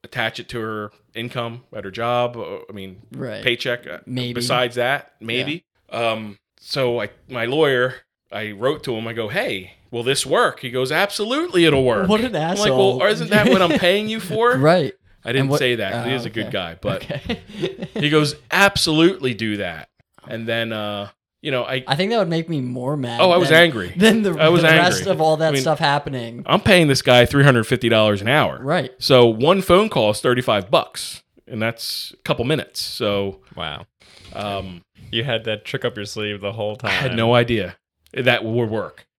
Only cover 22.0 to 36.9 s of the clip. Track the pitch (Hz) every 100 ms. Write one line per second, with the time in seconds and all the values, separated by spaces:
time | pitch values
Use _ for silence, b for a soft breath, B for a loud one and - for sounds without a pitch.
22 | 190 233 180 165 165 156 127 123 123 147
23 | 123 117 185 175 170 160 170 123 87 170
24 | 220 226 202 165 156 170 165 160 180 185
25 | 196 165 156 156 160 139 131 147 156 143
26 | 151 131 117 120 - 180 226 180 156 135
27 | - 123 120 143 143 123 110 123 120 110
28 | 107 101 104 147 98 65 131 160 123 -
29 | - 131 120 110 139 190 - 180 220 139
30 | 107 107 123 123 120 107 95 139 - -
31 | - - _ _ _ 113 113 - - -
32 | - - - 151 123 151 - - - -
33 | 110 101 98 95 _ - 80 73 - _
34 | B B B - 101 98 92 87 _ _
35 | - 113 135 113 110 107 - 135 120 107
36 | 101 - 104 104 101 110 104 104 107